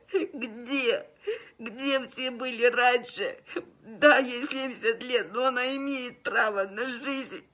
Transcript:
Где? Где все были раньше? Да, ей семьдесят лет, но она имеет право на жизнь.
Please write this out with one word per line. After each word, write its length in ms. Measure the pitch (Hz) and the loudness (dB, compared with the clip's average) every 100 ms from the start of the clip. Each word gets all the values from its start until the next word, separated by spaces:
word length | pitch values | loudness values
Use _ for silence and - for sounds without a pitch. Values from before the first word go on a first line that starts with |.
| - | -2
Где? 960 | 381 - 262 233 220 240 277 240 208 - _ 403 453 - - | -2 -2 -6 -10 -10 -4 0 2 0 -4 _ -8 -6 -10 -14
Где 440 | 226 226 277 269 233 | -12 -6 0 0 -2
все 240 | - 254 | -6 -6
были 340 | 240 254 233 240 | -4 -6 2 2
раньше? 720 | 240 247 247 - - 196 - - 339 - _ | 6 4 4 0 -6 -6 -6 -10 -10 -10 _
Да, 340 | 220 226 294 269 | -18 6 8 8
ей 300 | 254 240 285 | 4 -4 -4
семьдесят 560 | 269 269 214 214 226 | -4 -4 -2 -2 -2
лет, 280 | 247 240 165 | 0 0 0
но 140 | 220 262 | 0 0
она 300 | 247 254 269 | 2 -2 -2
имеет 480 | 277 269 247 - | -2 -4 -6 -8
право 400 | - 233 220 202 | -2 2 2 0
на 260 | 190 202 262 | -2 -4 -6
жизнь. 560 | 240 277 269 214 190 - | -4 -4 -6 -6 -12 -16